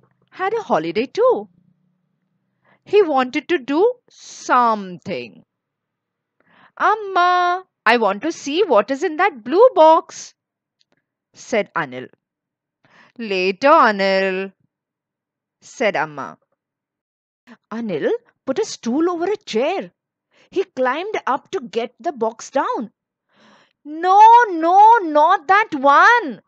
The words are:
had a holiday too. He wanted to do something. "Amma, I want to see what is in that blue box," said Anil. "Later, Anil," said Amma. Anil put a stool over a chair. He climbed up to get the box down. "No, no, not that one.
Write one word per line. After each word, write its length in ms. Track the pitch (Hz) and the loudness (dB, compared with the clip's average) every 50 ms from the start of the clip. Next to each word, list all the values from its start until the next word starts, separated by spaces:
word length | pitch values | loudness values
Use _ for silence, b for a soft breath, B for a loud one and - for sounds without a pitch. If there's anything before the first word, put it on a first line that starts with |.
| _ _ _ _ _ _ | _ _ _ _ _ _
had 240 | _ - 370 392 427 | _ -8 -6 -6 -6
a 80 | 466 392 | -6 -4
holiday 420 | - 220 160 160 165 160 208 254 | -2 -2 -2 -2 -4 -6 -6 -6
too. 440 | 269 - 370 480 523 427 208 208 - _ _ _ _ _ _ _ _ _ _ _ _ _ _ _ _ _ _ _ _ _ _ _ _ _ _ _ | -6 -2 0 0 2 0 0 -4 -10 _ _ _ _ _ _ _ _ _ _ _ _ _ _ _ _ _ _ _ _ _ _ _ _ _ _ _
He 160 | - 370 415 | 0 2 2
wanted 480 | 392 311 285 262 262 254 247 302 294 - | 2 2 0 0 -2 -2 -4 -6 -4 -4
to 80 | 339 302 | -4 -4
do 360 | 240 269 285 320 403 494 494 - _ _ | -4 -2 0 0 0 0 0 -4 _ _
something. 1300 | _ _ - - - - - - 285 247 240 233 220 208 196 185 175 156 - 202 170 123 123 107 - - _ _ _ _ _ _ _ _ _ _ _ _ _ _ _ _ _ _ _ b b b b b b b b - | _ _ -20 -20 -20 -14 -4 0 2 2 2 2 0 -2 -6 -10 -16 -14 -12 -10 -10 -10 -10 -14 -18 -20 _ _ _ _ _ _ _ _ _ _ _ _ _ _ _ _ _ _ _ b b b b b b b b -2
"Amma, 880 | 302 359 427 440 415 392 370 349 349 359 359 359 359 349 349 370 381 _ _ _ _ | -2 0 0 -2 -4 -4 -2 0 0 2 2 0 0 -2 -4 -6 -8 _ _ _ _
I 120 | - 240 240 | -2 0 0
want 240 | 220 190 196 202 | 0 -2 -4 -4
to 100 | 294 320 | -6 -8
see 320 | 320 - - 277 285 349 440 | -10 -10 -10 -6 -4 -4 -2
what 260 | 349 247 202 - - | 0 0 0 0 -2
is 140 | 277 262 339 | -4 -6 -6
in 140 | 370 311 302 | -6 -4 -2
that 260 | 370 415 311 233 208 | -4 -4 -4 -6 -8
blue 240 | 240 294 381 494 523 392 | -4 2 2 4 4 4
box," 580 | 359 311 320 320 330 - - - - - - _ _ _ _ _ _ _ _ _ _ _ _ _ _ _ _ _ _ _ _ _ | 4 4 6 4 4 0 -4 -12 -20 -20 -20 _ _ _ _ _ _ _ _ _ _ _ _ _ _ _ _ _ _ _ _ _
said 360 | - - - 254 214 190 - - | -20 -10 -4 -4 -4 -4 -4 -6
Anil. 320 | 165 156 131 127 127 127 - _ _ _ _ _ _ _ _ _ _ _ _ _ _ b b b b b b b - | -8 -8 -8 -10 -14 -14 -16 _ _ _ _ _ _ _ _ _ _ _ _ _ _ b b b b b b b -14
"Later, 580 | 233 208 196 185 185 190 196 - 269 277 320 320 269 226 | -8 -6 -4 -2 -2 -2 -2 0 2 4 6 6 6 4
Anil," 640 | 208 196 196 196 190 190 190 190 185 185 196 196 - _ _ _ _ _ _ _ _ _ _ _ _ _ _ _ _ _ _ _ _ _ | 2 0 0 0 0 0 -2 -2 -4 -6 -8 -10 -12 _ _ _ _ _ _ _ _ _ _ _ _ _ _ _ _ _ _ _ _ _
said 380 | _ - - - 254 202 175 147 | _ -20 -8 -4 -2 -2 -2 -2
Amma. 400 | 143 156 147 143 127 85 73 - _ _ _ _ _ _ _ _ _ _ _ _ _ _ _ _ _ _ _ _ _ B 233 B _ _ | -4 -6 -8 -12 -14 -14 -16 -20 _ _ _ _ _ _ _ _ _ _ _ _ _ _ _ _ _ _ _ _ _ B -20 B _ _
Anil 400 | 208 226 233 214 175 139 175 247 440 480 _ _ _ _ _ | -12 -10 -8 -6 -6 -4 -2 -4 -4 -4 _ _ _ _ _
put 140 | - 262 - | -6 -6 -4
a 60 | 440 | -6
stool 440 | - - - - 233 240 302 330 359 | -6 -8 -10 -6 -4 -2 -2 -2 -2
over 200 | 359 320 339 381 | -2 -4 -4 -6
a 140 | 427 - _ - - | -6 -6 _ -8 -6
chair. 360 | 220 262 311 392 359 208 175 - _ _ _ _ _ _ _ _ _ _ _ | -4 -2 -2 -4 -6 -8 -12 -16 _ _ _ _ _ _ _ _ _ _ _
He 120 | - 339 381 | -8 -8 -8
climbed 560 | - _ 254 254 247 262 311 370 440 403 370 - - | -6 _ -4 -2 -2 -2 -4 -6 -8 -8 -8 -4 -4
up 240 | 262 294 - _ | -6 -6 -6 _
to 80 | - 381 | -10 -10
get 360 | 254 180 - 226 240 247 - - | -10 -8 -8 -8 -8 -8 -10 -10
the 140 | 226 - 285 | -10 -8 -6
box 360 | 226 226 208 226 - - - | -6 -6 -6 -6 -10 -14 -8
down. 440 | - 262 320 427 508 349 226 - _ _ _ _ _ _ _ b b b b b b b b b b b _ | -6 -4 -4 -4 -4 -6 -8 -10 _ _ _ _ _ _ _ b b b b b b b b b b b _
"No, 380 | 285 302 320 339 370 381 415 427 453 466 480 480 415 | -16 -10 -4 -2 2 6 8 8 8 8 8 6 2
no, 480 | 349 320 320 330 370 392 415 440 466 466 | 0 -2 0 2 4 6 6 6 6 4
not 480 | 370 320 294 294 302 339 381 392 294 381 | 2 0 2 2 4 4 2 0 0 0
that 280 | 381 415 440 427 320 | 0 0 0 -2 -4
one. 680 | 269 262 277 285 311 359 427 480 480 415 277 208 233 - | 0 2 4 6 6 6 6 4 2 0 -4 -10 -14 -18